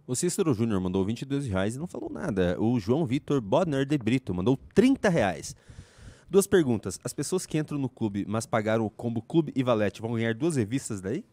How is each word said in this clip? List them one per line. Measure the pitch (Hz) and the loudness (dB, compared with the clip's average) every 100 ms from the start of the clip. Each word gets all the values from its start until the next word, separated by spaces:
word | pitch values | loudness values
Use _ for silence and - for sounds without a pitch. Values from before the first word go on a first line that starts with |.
| - | -8
O | 127 | -2
Cícero | 175 - 165 | -2 0 2
Júnior | 107 117 98 | 2 2 0
mandou | 92 95 95 | 2 0 0
vinte | 120 | -2
e | 135 | -4
dois | 139 135 | -4 -2
reais | 92 101 127 | 0 0 -2
e | |
não | 180 | -8
falou | 247 311 | -8 -10
nada. | - 170 95 90 - | -8 -2 2 2 2
O | 107 123 | 2 2
João | 98 143 131 | 2 0 2
Vitor | 139 - 143 | -2 0 -2
Bodner | 98 139 180 135 139 | 2 0 2 0 0
de | 147 | 0
Brito | 110 131 - | 0 0 -2
mandou | 90 101 139 - | 0 2 0 0
trinta | - 254 269 208 | 4 4 4 2
reais. | 165 98 76 - - - - - - - - - | 4 2 0 -10 -16 -20 -20 -20 -20 -20 -20 0
Duas | 196 190 | 2 4
perguntas. | 190 139 107 98 - | 4 4 0 -2 -8
As | - | -8
pessoas | - 143 185 - | -6 -4 -4 -2
que | 156 | -4
entram | 151 147 | -4 -4
no | 127 | -4
clube, | - 110 101 98 | -2 -4 -2 -2
mas | 110 - | -4 -2
pagaram | 113 107 113 107 | -2 0 0 -2
o | |
combo | - 117 113 | -4 -6 -6
Clube | - 165 147 131 | -2 0 0 0
e | |
Valete, | 127 110 101 - | 2 2 0 -2
vão | 113 | -4
ganhar | 113 117 | -2 -2
duas | 113 165 143 | -2 0 0
revistas | 101 135 - 101 | 0 -2 -6 -8
daí? | 92 160 - | -6 -6 -8